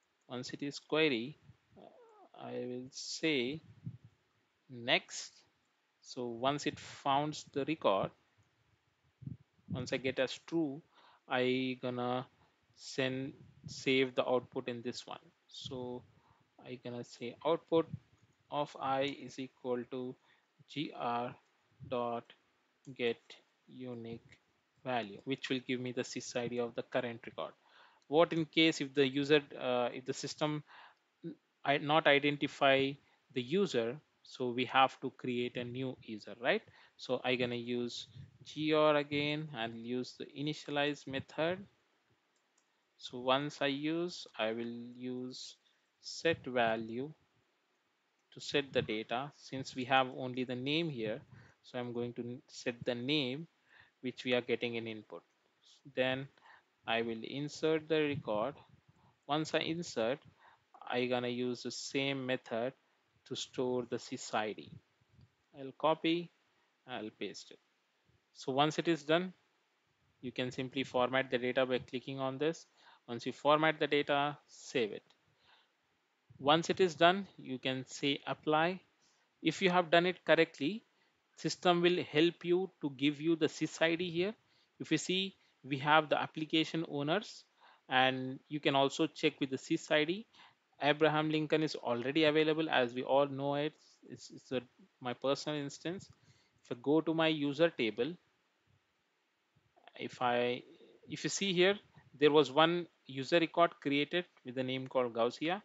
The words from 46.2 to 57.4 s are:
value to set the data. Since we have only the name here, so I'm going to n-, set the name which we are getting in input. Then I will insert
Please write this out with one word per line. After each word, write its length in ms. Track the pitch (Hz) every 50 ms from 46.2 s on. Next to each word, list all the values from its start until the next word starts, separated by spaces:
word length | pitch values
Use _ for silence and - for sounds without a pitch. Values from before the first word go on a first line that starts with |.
| - 165 165 - -
value 680 | 135 123 127 117 113 113 113 113 110 113 120 135 156 156 - _ _ _ _ _ _ _ _ _ _ _ _ _ _ _ _ _ _ _ _ _ _ -
to 60 | 131
set 340 | - - - 147 139 135 -
the 80 | 127 117
data. 500 | - 107 107 110 - 117 120 139 147 -
Since 380 | - - - - 135 135 - -
we 100 | 135 127
have 220 | 120 135 135 131 127 135 147
only 260 | 135 127 123 127 127
the 120 | 123 127
name 340 | 123 127 139 147 160 170 165
here, 300 | 143 117 110 107 110 143 - - - - - - _ _ _
so 160 | - - 127
I'm 160 | 123 123 117
going 180 | 120 120 120 117
to 80 | - 117
n-, 200 | 120 123 139 -
set 280 | - - - - 131 120 120 -
the 100 | - 123
name 520 | 120 120 131 147 156 139 123 127 147 165 - _ _ _ _ _ - - _ _ _ -
which 220 | 127 120 - -
we 100 | 131 123
are 80 | 123 120
getting 320 | - 120 113 - 120 117
in 120 | 117 113
input. 360 | 113 113 110 101 - 87 85 - _ _ _ _ _ _ _ _ - - - - 147 135
Then 340 | - 127 131 131 131 139 135 _ _ _ - - - _ _ _ _ _
I 180 | - 117 117 117
will 200 | 117 113 113 110
insert 640 | - - 135